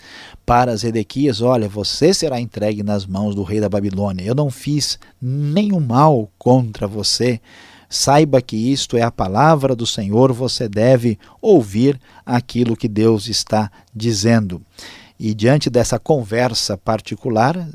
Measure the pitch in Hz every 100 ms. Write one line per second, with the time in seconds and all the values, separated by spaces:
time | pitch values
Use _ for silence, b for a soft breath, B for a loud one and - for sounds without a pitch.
0 | B B B B - 120 123 113 117 113
1 | 104 131 143 107 120 127 104 104 98 -
2 | 156 190 160 123 117 - 104 104 104 104
3 | 95 95 104 101 92 107 104 101 101 95
4 | 101 92 92 127 147 - - 147 127 -
5 | b _ 123 139 147 160 208 190 131 120
6 | 156 135 104 _ - 127 120 104 104 107
7 | 98 - 123 - B B B B B -
8 | - 143 156 135 123 110 117 139 - 120
9 | 117 - 98 101 147 160 135 123 117 -
10 | 98 107 131 120 127 - 117 101 117 131
11 | 117 107 b b - 180 104 101 131 135
12 | b b - 123 - 117 120 113 120 104
13 | 110 110 107 104 - 107 104 b b 110
14 | 117 107 107 117 101 87 - B B B
15 | B - 110 107 110 147 135 120 113 117
16 | - 151 107 113 123 110 - 98 - 110
17 | - 110 131 110 123 175 165